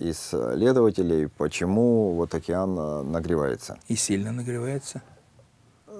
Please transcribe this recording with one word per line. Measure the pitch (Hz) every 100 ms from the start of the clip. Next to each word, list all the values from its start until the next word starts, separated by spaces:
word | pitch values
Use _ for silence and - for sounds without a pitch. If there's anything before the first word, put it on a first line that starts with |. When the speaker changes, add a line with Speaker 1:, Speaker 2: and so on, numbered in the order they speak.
Speaker 1:
исследователей, | 85 80 - 65 58 65 117 131 113 95 87 82 76
почему | - 73 - 87 101 120 117 104
вот | 85 85
океан, | 80 - 90 95 90
э, | 76 76
нагревается. | 69 82 82 82 69 58 - - -
Speaker 2:
И | 113
сильно | - 98 104
нагревается? | 120 123 120 120 139 - 139 - - _ _ _ _ _ _ -